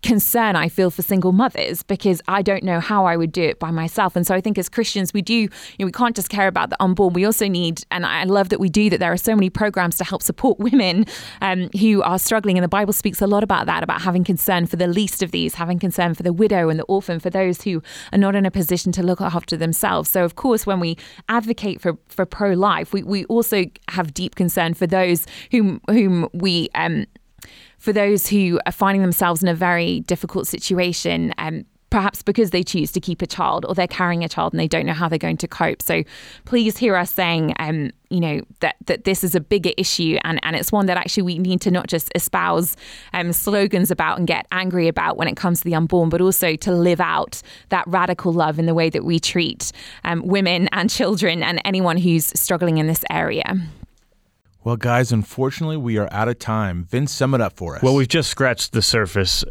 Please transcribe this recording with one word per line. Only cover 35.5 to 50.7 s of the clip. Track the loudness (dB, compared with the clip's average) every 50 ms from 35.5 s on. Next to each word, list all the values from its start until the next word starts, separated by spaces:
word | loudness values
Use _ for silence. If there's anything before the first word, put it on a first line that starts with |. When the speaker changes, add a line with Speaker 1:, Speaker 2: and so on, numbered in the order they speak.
| -4 -2 -2 -2 -2 _
Speaker 1:
So | -4 -2 -2 -2 -2 -6 -10 -20 -20 -20 -20 -20 _
please | 0 0 2 2 2 0
hear | 0 0 2 2
us | 2 0 -2
saying, | -2 -2 0 0 0 0 0 -2 -2
um, | -4 -4 -4 -2 -2 -4 -6 -8 _ _ _
you | -2 0
know, | 0 0 -2 -4 -8 _ -8 _
that, | -4 -4 -4 _ -4
that | -4 -4 0 0
this | -2 0 0 0
is | 0 0
a | 0
bigger | 0 _ 0 2 2 0 -2
issue | -2 -2 -2 -2 0 0 0 0 0 -2
and, | -2 -4 -2 -2
and | -2 -4
it's | -2 -2 0 2
one | 2 2
that | 2 2
actually | 0 -2 -2 -2 0 0
we | 0 0 0
need | 0 0 0 0
to | 2 2
not | 0 0 0
just | -2 -4 -4 -4 -2 -4
espouse, | -4 -4 0 -2 0 0 2 2 0 0 -2 -4 -8 -12 -20 -20 -20 -16 -8 -6
um, | -4 -2 -2
slogans | -2 -2 -2 0 2 2 2 2 2 2 2 2
about | 2 0 0 0 0
and | 0 0
get | 0 0 -2 -4 _
angry | -4 -4 -2 -2 0 2 2 2
about | 2 0 -2 -2 -2
when | -2 -2 -4
it | -4
comes | -2 0 0 0 0
to | 0
the | -2 0
unborn, | 0 0 2 2 2 2 2
but | 2 2
also | 2 2 2 2 0 0 -2
to | -2 0 0 2
live | 4 4 4 4 2
out | 2 0 0 -2 -2 -4 -10 -16 -16 -20 -20 -20 -6 _
that | -2 -2 0
radical | 0 0 0 2 0 -2 -2 0 0 2
love | 2 2 0 0 0
in | 0
the | 2 2
way | 2 2 2
that | 0 -2 -2
we | 0 0 0
treat, | 0 0 0 0 -2 -2 -4 -8 -10 -10 -10 -14 -20 -20 -20 -8 -6
um, | -4 -4 -2 0
women | 0 2 2 4 2 2 2 0 0